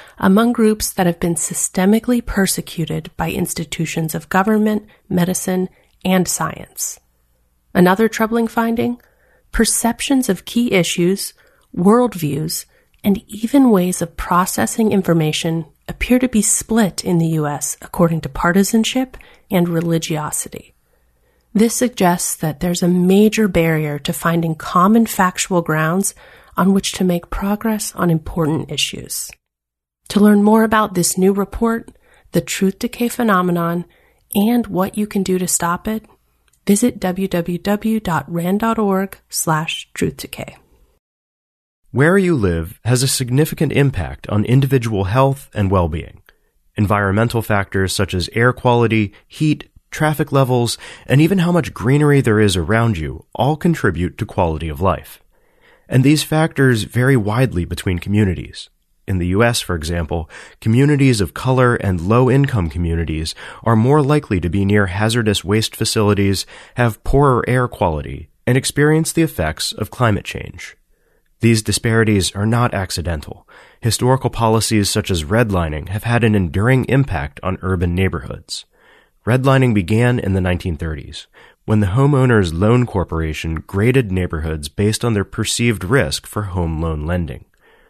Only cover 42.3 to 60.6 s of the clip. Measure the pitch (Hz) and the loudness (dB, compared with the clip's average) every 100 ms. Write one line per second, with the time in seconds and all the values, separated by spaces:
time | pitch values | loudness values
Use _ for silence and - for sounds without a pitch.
42.3 | 147 98 82 82 - 110 123 131 - 120 | 2 2 0 -4 -6 0 0 2 -2 0
43.3 | 131 160 - 165 131 139 139 69 69 - | 0 0 0 -2 2 0 0 -6 -8 -4
44.3 | 104 104 127 135 135 113 101 92 127 135 | -2 2 2 4 0 0 -2 0 2 0
45.3 | 135 - 107 98 95 85 80 - - _ | 0 -8 -4 0 2 0 -2 -10 -18 _
46.3 | _ _ _ _ - 98 104 98 98 120 | _ _ _ _ -2 0 2 2 2 0
47.3 | 117 - 101 95 98 95 - 95 92 82 | 0 -2 -2 -2 -2 -2 -2 -2 -2 -4
48.3 | 113 123 123 123 120 117 110 101 - _ | 0 0 2 2 2 2 2 -2 -6 _
49.3 | - 156 143 - _ _ - 156 151 151 | -4 -2 -2 -6 _ _ -4 -2 -2 0
50.3 | 135 127 127 117 - - - - 135 160 | 2 2 2 0 -4 -12 -12 0 4 4
51.3 | 196 170 175 101 - 101 143 147 143 120 | 4 2 0 0 -4 0 2 4 4 4
52.3 | 107 104 90 78 113 117 90 71 - - | 4 4 2 0 2 2 0 -4 -10 -10
53.3 | - 127 151 180 156 110 80 87 - - | -2 0 0 0 0 0 0 -4 -4 -6
54.3 | - 87 78 82 71 95 76 - - _ | -2 0 -2 -6 -2 -2 -2 -6 -20 _
55.3 | _ _ _ _ _ - 127 135 151 - | _ _ _ _ _ -2 2 4 2 2
56.3 | 156 160 - 135 113 - 117 127 131 101 | 0 0 2 2 2 -2 0 2 2 0
57.3 | 113 131 87 82 87 98 87 - 104 101 | 0 0 -2 -4 -4 -4 -4 0 2 2
58.3 | 76 55 - - _ _ _ - 95 87 | 0 -8 -16 -20 _ _ _ -6 -2 0
59.3 | 98 117 120 - 87 78 85 80 85 78 | 2 2 0 -4 -6 -4 -4 -4 -4 -6
60.3 | - - - | -14 -20 -8